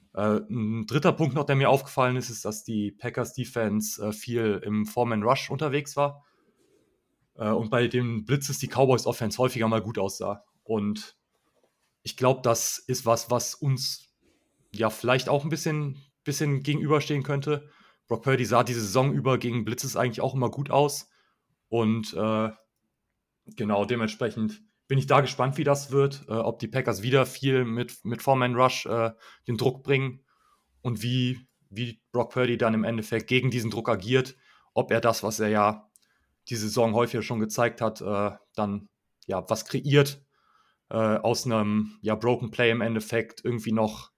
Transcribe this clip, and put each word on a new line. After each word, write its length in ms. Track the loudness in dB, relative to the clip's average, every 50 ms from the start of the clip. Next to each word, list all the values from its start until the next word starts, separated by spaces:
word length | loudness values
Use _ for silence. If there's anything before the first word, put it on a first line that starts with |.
| _ _ -6
Äh, 260 | -2 0 2 2 0 -2 -4
ein 360 | -4 -4 -2 -2 -2 -4 -6
dritter 260 | -2 -2 2 2 2
Punkt 220 | 2 2 0 0 0
noch, 100 | -2 0
der 100 | 0 2
mir 160 | 4 6 4
aufgefallen 460 | 4 4 2 -2 0 0 2 2 2
ist, 140 | -2 -4 -6
ist, 140 | -10 -8 -8
dass 200 | -8 -8 -8 -8
die 260 | -4 -4 -2 -2 -4
Packers 440 | -6 _ -10 -6 -4 -4 -6 -4 -6
Defense, 680 | -8 -10 -6 -4 -2 -2 0 0 -2 -2 -4 -6 -6 -6
äh, 80 | -6
viel 480 | -6 -6 -8 -4 -2 0 0 0 0 -2 -2
im 220 | -2 -2 -2 -2
Four-Man 360 | -2 -2 -2 0 0 0 0
Rush 280 | 2 2 0 0 -2 -6
unterwegs 460 | -6 -4 -2 -2 -2 -2 -4 -4 -2
war, 280 | -2 -2 -2 -2 -8 _ _ _ _ _ _ _ _ _ _ _ _ _ _ _ _ _ _ _ _ _ _ _
äh, 140 | -4 -2 0
und 200 | 2 0 0 2
bei 160 | 2 2 2
den 380 | 2 2 0 0 0 -2 -4 -2
Blitzes 340 | 0 -2 -2 0 -4 -6 -6
die 80 | -6
Cowboys 400 | -4 2 2 4 4 4 4 2
Offense 320 | -2 -2 -2 -4 -4 0 0
häufiger 300 | 0 0 0 0 0 2
mal 140 | 2 0
gut 160 | 0 -2 -4 -2
aussah. 460 | -4 -4 -4 -4 -6 -6 -6 -6 -10 _ _ _ _
Und 520 | -4 -2 -2 0 -2 -4 -6 -8 -14 -20 _ _ _ _ _ _ _ _ _ _ _ _ _ _ _ _ _
ich 140 | _ -14 -6
glaub, 260 | 0 2 2 2 4
das 360 | 2 2 2 2 0 -4 -4 -6
ist 280 | -6 -6 -6 -2 2
was, 240 | 2 2 2 2 0
was 240 | 0 0 0 -4 -6
uns 580 | -4 -2 -2 -2 -2 -2 -6 -8 -8 -14 _ _ _ _ _ _ _ _ _ _ _ _ _
ja 180 | -4 -2 0 0
vielleicht 380 | 0 -2 0 2 2 2 2 0
auch 160 | 0 0 0
ein 60 | -2
bisschen, 520 | -4 -2 -2 -2 -2 -2 -4 -4 -6 -10 -16 _ _ _ _
bisschen 400 | -6 -2 0 0 0 0 0 0
gegenüberstehen 580 | 0 0 0 2 2 2 2 2 0 -2 -2
könnte. 460 | -2 -2 -4 -2 0 -2 -2 -4 -4 -12 _ _ -20 -20 _ _ _ _
Brock 140 | -4 -2
Purdy 220 | 2 2 2 2 2
sah 200 | 4 4 4 4
diese 160 | 4 0 -2
Saison 320 | -4 0 2 2 4 4
über 260 | 2 2 2 2 2 2
gegen 260 | 2 0 -2 -2 -2
Blitzes 320 | -2 -4 -4 -6 -4 -2
eigentlich 240 | 0 0 0 0 -2
auch 140 | -4 -2 0
immer 160 | 0 -2 -2
gut 200 | -2 -4 -4 2
aus. 400 | 4 4 4 4 0 -4 -10 -14 _ _ _ _ _ _ _ _ _ _ _ _
Und, 460 | 0 2 2 2 2 0 -2 -6 -4
äh, 360 | -2 0 0 0 0 0 -2 -6 -10 _ _ _ _ _ _ _ _ _ _ _ _ _ _ _ _ _ -20 -8
genau, 280 | -4 0 2 2 2 2
dementsprechend 800 | 0 0 0 0 -2 -2 -2 -4 -4 -2 -2 -4 -4 -4 -8 -16 _ _ _ _ _
bin 100 | 0 0
ich 100 | 4 6
da 120 | 4 4
gespannt, 380 | 4 4 0 0 0 0 0 0
wie 60 | 2
das 260 | 2 2 2 0 0
wird, 340 | 2 2 2 2 0 -6 -8 -4
äh, 40 |
ob 280 | -4 -2 0 -2 -2 -4
die 80 | -8 -4
Packers 340 | -2 -2 0 0 -2 -2
wieder 240 | 0 2 4 4 4
viel 380 | 2 -2 -4 0 2 2 2 2
mit, 400 | 0 -2 -4 -4 -6 -8 -10 -6
mit 180 | -6 -6 -2
Four-Man-Rush, 640 | 2 2 2 4 2 2 4 4 4 2 2 -2 -4
äh, 240 | -2 0 0 0 0 -2 -6 -16 -20 -20 _ _ -6
den 80 | -4
Druck 260 | 0 0 0 0 0
bringen 420 | 0 0 0 0 0 -2 -6 -10 _ _ _ _ _ _ _ _ _ _ _ _
und 220 | -4 -4 -4 -2
wie, 380 | -2 -2 0 0 0 0 -2 -4 -10 _ _ _ _ _
wie 300 | -10 -10 -8 -8 -10 -14 _ _
Brock 200 | -2 -2 -2 0
Purdy 240 | 0 0 0 2 2
dann 180 | 2 2 2 2
im 100 | 2 0
Endeffekt 420 | 0 -2 -4 -4 -2 -4 -4 0
gegen 240 | 2 2 2 2 2
diesen 220 | 0 0 -2 -2
Druck 160 | -4 -4 -2 0
agiert, 480 | -2 -2 0 2 2 2 2 0 -6 _ _ _ _ _ _ _ _
ob 180 | -2 0 2
er 80 | 0 2
das, 240 | 4 2 2 2 -2
was 160 | -4 -2 0
er 80 | 0 2
ja 420 | 4 4 4 4 2 0 -8 _ _ _ _ _ _ _ _ _ _ _ _ -8
die 60 | -6
Saison 400 | -6 -4 -2 2 2 2 4 4
häufiger 300 | 2 2 2 0 -4 -4
schon 160 | -4 -2 -2
gezeigt 400 | -2 -2 0 0 0 0 0 -2
hat, 200 | -4 -4 -4 -4
äh, 300 | -6 -4 -2 0 -2 -2 -4 -8 _ _ _
dann, 340 | -4 -2 -2 -2 -6 -8 -14 _ _ _ _ _ _ _
ja, 180 | -4 -4 -4 -2 -2
was 140 | -4 -4 -2
kreiert, 600 | -6 -6 -4 0 4 6 6 6 4 0 -8 _ _ _ _ _ _ _ _ _ _ _ _ _ _
äh, 60 | -2
aus 500 | 0 2 2 2 2 2 2 0 0 0
einem, 520 | 0 0 2 2 2 2 0 0 -2 -6 _
ja, 120 | -2 -2 -2
Broken 380 | 0 2 2 2 2 -2 -6
Play 180 | -2 2 2 2
im 100 | 2 2
Endeffekt 640 | 0 -2 -2 -2 -4 -2 -2 -2 -2 -4 -10 -8 -4
irgendwie 280 | -4 -4 -4 -2 -2
noch 400 | 0 0 0 0 -2 -8 -14 -20 _